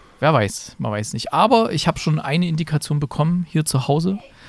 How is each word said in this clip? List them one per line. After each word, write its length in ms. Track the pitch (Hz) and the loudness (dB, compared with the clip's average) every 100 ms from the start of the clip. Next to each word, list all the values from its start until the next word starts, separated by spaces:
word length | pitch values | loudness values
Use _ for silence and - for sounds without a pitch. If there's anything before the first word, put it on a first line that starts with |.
| - - | -20 -2
wer 140 | 143 | 2
weiß, 420 | 143 101 - - - | 4 2 -2 -12 -8
man 120 | 117 | -4
weiß 220 | 104 107 | -4 -4
nicht. 180 | 120 - | -8 -4
Aber 380 | 147 214 240 226 | 2 4 4 2
ich 160 | 151 175 | 0 0
hab 100 | - | 0
schon 200 | - 151 | 0 -2
eine 280 | - 165 175 | 0 -2 0
Indikation 520 | 160 160 151 - 147 | -2 -2 -4 -2 -4
bekommen 460 | 147 - 156 175 170 | -2 0 0 0 0
hier 160 | 160 | -2
zu 240 | 151 131 127 | 0 0 2
Hause. 300 | 147 175 196 - - | 0 0 -4 -8 -20